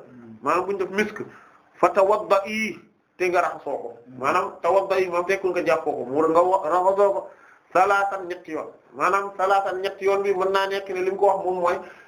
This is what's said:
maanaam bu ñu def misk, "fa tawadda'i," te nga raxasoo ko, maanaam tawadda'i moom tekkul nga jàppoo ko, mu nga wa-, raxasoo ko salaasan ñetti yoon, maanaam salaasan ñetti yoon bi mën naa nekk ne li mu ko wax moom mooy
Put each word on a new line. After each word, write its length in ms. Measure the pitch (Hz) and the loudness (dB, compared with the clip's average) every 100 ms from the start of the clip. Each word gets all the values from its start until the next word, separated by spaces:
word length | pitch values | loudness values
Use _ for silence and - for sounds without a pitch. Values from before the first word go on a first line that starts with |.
| - - 117 113 | -14 -20 -20 -8
maanaam 240 | 139 170 185 | -2 0 0
bu 60 | |
ñu 60 | 196 | -4
def 120 | 180 | -4
misk, 300 | 196 208 - - - - _ _ - | -2 -4 -4 -14 -16 -20 _ _ 2
"fa 100 | 180 | 2
tawadda'i," 880 | 196 190 208 - 196 202 214 214 170 - _ _ - | 4 4 4 2 0 0 -6 -6 -8 -16 _ _ -4
te 60 | 180 | 0
nga 120 | 175 | 2
raxasoo 360 | 160 151 - 123 | 0 -4 -8 -8
ko, 160 | 117 - 123 127 | -8 -16 -20 -6
maanaam 360 | 135 180 196 - | 0 0 -2 -4
tawadda'i 480 | 170 196 190 190 185 | 2 2 2 0 0
moom 160 | 175 180 | -2 -2
tekkul 260 | 190 185 | -2 -2
nga 120 | 175 160 | -2 0
jàppoo 260 | 165 151 | 0 0
ko, 120 | - 120 | -6 -4
mu 160 | 139 160 | 0 2
nga 120 | 165 | 4
wa-, 220 | 180 190 | 4 2
raxasoo 500 | 151 180 185 196 202 | 2 2 2 4 4
ko 160 | 180 - - - - _ | 2 -6 -16 -20 -20 _
salaasan 540 | 170 196 196 196 190 175 | 2 4 4 0 -4 -8
ñetti 220 | 175 - | -12 -10
yoon, 180 | 151 113 - _ 123 | -10 -10 -14 _ -2
maanaam 360 | 165 196 196 196 | 0 0 -2 -2
salaasan 440 | 190 196 196 185 | 0 2 0 -4
ñetti 240 | 196 190 196 | -6 -2 0
yoon 180 | 196 | 0
bi 100 | 202 | 0
mën 180 | 180 190 | 0 0
naa 160 | 196 196 | 0 0
nekk 200 | 196 196 | -4 -6
ne 120 | 185 | -4
li 100 | 185 | -4
mu 60 | 196 | 2
ko 80 | 196 | 2
wax 180 | 196 180 | 2 -2
moom 140 | 180 | -2
mooy 180 | 175 185 - - | -2 -2 -6 -20